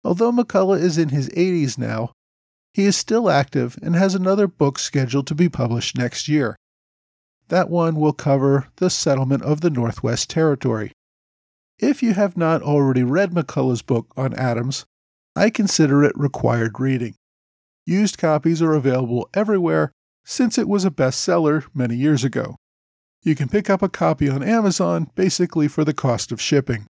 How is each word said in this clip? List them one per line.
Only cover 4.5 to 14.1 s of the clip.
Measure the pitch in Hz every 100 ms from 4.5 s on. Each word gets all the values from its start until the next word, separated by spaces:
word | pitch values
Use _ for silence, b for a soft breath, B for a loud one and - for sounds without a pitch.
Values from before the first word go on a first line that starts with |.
| _ 143 139
scheduled | - 143 127 139 135
to | 151
be | 175
published | - 117 117 - 127
next | 123 - -
year. | 151 120 - _ _ _ _ _ _ _ _ _
That | 175 170
one | 170 165 156
will | 151
cover | 147 143 139 139 139 - _
the | 180
settlement | - 147 135 131 139
of | - 151
the | 170
Northwest | 131 117 - 123 117 -
Territory. | 165 160 139 127 110 107 _ _ _ _ _ _ _ _ _
If | 320 285
you | 233
have | 190 202 180
not | 165 160
already | 143 147 135 127
read | 123 156 196
McCullough's | 175 143 - 131 120
book | - 117 -